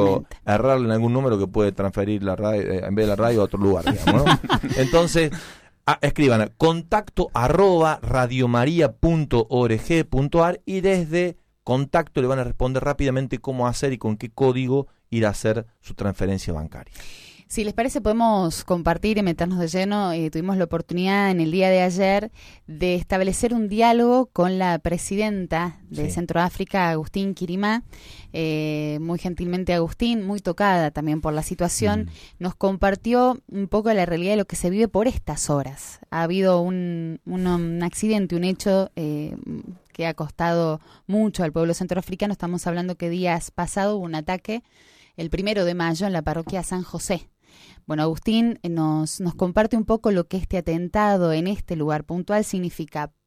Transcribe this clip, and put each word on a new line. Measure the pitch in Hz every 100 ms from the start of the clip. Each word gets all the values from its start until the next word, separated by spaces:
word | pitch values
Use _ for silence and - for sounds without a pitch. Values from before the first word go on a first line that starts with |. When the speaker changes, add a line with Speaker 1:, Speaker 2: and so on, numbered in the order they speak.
| 98
Speaker 1:
Totalmente. | 95 - - -
Speaker 2:
errarle | 104 127 135 117
en |
algún | 110 117
número | 123 135 104
que | 95
puede | 107 104
transferir | 95 98 104 101 107
la | 98 92
ra-, | 104 107
eh, | 98 92 95
en |
vez | 98 107
de |
la | 101
radio | 113 117
a | 98
otro | 98
lugar, | 98 90 82
digamos, | - - 123
¿no? | 143 269 -
Speaker 1:
<laughs> | 254 135 131
Speaker 2:
Entonces, | 131 165 170 156 156 170 - - - _ -
a, | 147
escriban | 143 - 143 113
a | 107
contacto | - 160 165 170 214 214 - 175
arroba | - 123 175 196 175 160 151
radiomaria | 113 131 123 120 123 120 131 170 143
punto | - 165 160 143 120 110
org | 123 120 110 - 165 156
punto | 127 139 170
ar | 170 180 -
y | 190
desde | 185 190 160 170 175 170 _ _
contacto | - 127 139 175 156 -
le | 127
van | 131
a |
responder | 123 - 127 131
rápidamente | 131 139 139 131 131 123
cómo | - 127 123
hacer | 113 139
y | 123
con | 110 107
qué | 120
código | - 131 127 127 135 139 _ -
ir | 117 107
a |
hacer | 101 110 110 113 _
su | - -
transferencia | 101 92 95 95 -
bancaria. | 80 78 69 - - - - - - -
Speaker 1:
Si | -
les | 214 202
parece, | 247 285
podemos | 208 220 233 208 170 -
compartir | - 180 165 165 214 214
y |
meternos | 190 160 170 180
de | 165
lleno. | 185 190 208 190
Eh, | 165 160
tuvimos | 160 185 190
la |
oportunidad | 170 165 - 170 185 196 196
en | 180
el | 160
día | 180 185
de | 185
ayer | 180 180 190 202 220 - - - -
de | 156 180 180
establecer | 170 190 190 185 240
un | 233 214
diálogo | 208 233 233 240 254 247
con | - 175 185
la | 185 165
presidenta | 170 175 - 196 214 202 175 165 175 - -
de | 147 151
Speaker 2:
Sí. | 175
Speaker 1:
Centroáfrica, | 175 165 175 - 190 196 175
Agustín | 160 156 196 196 190
Quirimá, | 175 185 208 226 - - - - -
eh, | 165 160 156 156 151 151 151
muy | 165 170
gentilmente | 185 170 175 180 180 175
Agustín, | 165 - 240 233 190
muy | 202
tocada | 180 170 202 180 151
también | 151 151 156
por | 156
la | 151
situación, | 156 175 175 - - 92 85
Speaker 3:
Mm. | 80 - -
Speaker 1:
nos | 180 -
compartió | 196 190 196 202 226 247 254 247 -
un | 196 196
poco | 208 220
la | 214 175
realidad | 170 180
de | 214
lo | -
que | 165
se | 175
vive | 196 220
por | 190 233
estas | - - 151 -
horas. | 143 135 139 - - -
Ha | 160
habido | 165 185 185 175
un, | 175 185 175 170 165 160 -
un, | 185 180
un | 175 165 170
accidente, | 175 - 214 214 185 170
un |
hecho, | 180 180 202 190 190 -
eh, | 151 151 151 - - 156 - 180 _
que | - 165
ha | 160
costado | 151 - 170 170 165 156 - - -
mucho | 208 214 -
al | 165
pueblo | 165 165 170
centroafricano. | 185 180 - 185 220
Estamos | 196 175 175 180
hablando | 175 180 175
que | 170
días | 175 180 165 -
pasados | - 170 - 196 208
hubo | 175
un | 160
ataque, | 151 185 - 226 - _ _ _ _ -
el | 165
primero | 170 202 208
de | 175 175
mayo, | 165 165 202
en |
la | 170
parroquia | 156 156 165 190
San | 170 185
José. | 175 170 - 180 - _ _ - - - -
Bueno, | 156
Agustín, | 156 156 - 220 233 226
eh, | 175
nos, | 165 156 156 156 -
nos | 180 -
comparte | 185 190 220 226
un | 214
poco | 226 220
lo | 190 170
que | 190
este | - 185
atentado | 170 165 175 214 208 196 170
en | 156 180
este | 202 - 165
lugar | 151 151
puntual | 151 170 180 208
significa | 214 190 175 - 156 151 147 _